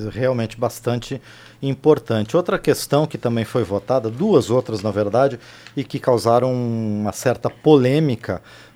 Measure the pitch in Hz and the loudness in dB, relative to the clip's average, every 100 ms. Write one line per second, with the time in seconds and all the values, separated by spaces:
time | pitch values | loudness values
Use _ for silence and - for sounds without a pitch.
0 | 107 95 127 120 113 - 120 - - 120 | -8 -2 -2 -2 -4 -4 -6 -4 -4 -4
1 | - 135 - - - - 139 131 156 151 | -6 -12 -12 -20 -20 -8 -6 0 2 2
2 | - 110 104 165 175 190 - 131 - 143 | 2 -2 0 -2 0 -2 0 -2 0 0
3 | 151 - 120 117 110 127 95 98 - 131 | 0 -4 -4 -2 -2 -2 -2 -4 -2 -2
4 | 113 120 214 165 101 123 120 110 104 98 | -2 -4 2 2 4 0 0 -4 -2 -2
5 | 101 113 139 120 - - - - 127 135 | 0 2 2 0 -16 -20 -14 -10 -8 -4
6 | - 120 117 117 127 123 120 113 110 104 | 0 2 2 2 2 -2 -2 -4 -2 -2
7 | 104 - 127 117 - - 156 147 123 147 | -4 -2 -2 -2 -4 0 6 6 6 2
8 | 156 120 - 90 - - - | 0 -2 -6 -8 -10 -20 -20